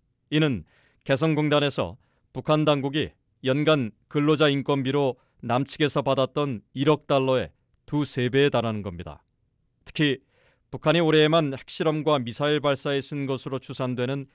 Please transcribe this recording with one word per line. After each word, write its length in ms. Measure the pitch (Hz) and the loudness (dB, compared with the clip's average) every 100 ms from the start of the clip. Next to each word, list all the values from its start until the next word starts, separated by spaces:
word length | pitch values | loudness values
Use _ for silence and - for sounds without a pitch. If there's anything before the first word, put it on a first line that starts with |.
| _ _ - | _ _ -4
이는 360 | 151 156 104 - _ _ _ | 0 0 -2 -8 _ _ _
개성공단에서 920 | - 135 160 151 151 147 143 139 92 - _ _ _ | -2 0 2 2 2 2 2 -2 -6 -6 _ _ _
북한 300 | 131 143 151 156 | -8 0 2 4
당국이 440 | 143 139 147 95 - _ _ | 2 0 -4 -6 -8 _ _
연간 460 | 127 139 151 151 113 - _ | -2 0 2 2 0 -8 _
근로자 400 | 151 147 151 151 | -2 2 4 4
인건비로 680 | 139 131 139 131 143 139 - _ _ | 2 0 -2 0 0 0 -2 _ _
남측에서 640 | 117 123 139 - 147 147 | -2 -2 -2 -2 0 0
받았던 600 | 139 135 131 151 143 107 _ | 0 0 0 0 -4 -4 _
일억 320 | 127 139 147 - | -2 0 0 2
달러의 440 | 139 131 127 82 _ _ _ - | 0 2 0 -2 _ _ _ -6
두세 420 | 147 139 - 123 | -4 -4 -2 0
배에 220 | 135 143 | 2 2
달하는 320 | 127 113 107 | 2 -2 -4
겁니다. 400 | 95 85 85 - _ _ _ _ _ _ | -8 -12 -14 -18 _ _ _ _ _ _
특히 340 | - - 147 127 _ _ _ _ _ | -10 -2 0 0 _ _ _ _ _
북한이 300 | 135 156 165 | -6 0 2
올해에만 540 | 160 156 156 165 147 | 4 4 6 4 0
핵실험과 640 | 131 - - 160 156 147 147 | -4 -10 -4 -2 0 0 0
미사일 400 | 117 110 147 151 | -2 -4 -2 0
발사에 400 | 143 135 151 139 | 0 -2 -2 -4
쓴 260 | - 147 135 | -4 -6 -4
것으로 320 | 131 143 131 | -6 -6 -10
추산되는 680 | - 131 127 123 123 139 135 | -10 -8 -6 -4 -4 -4 -8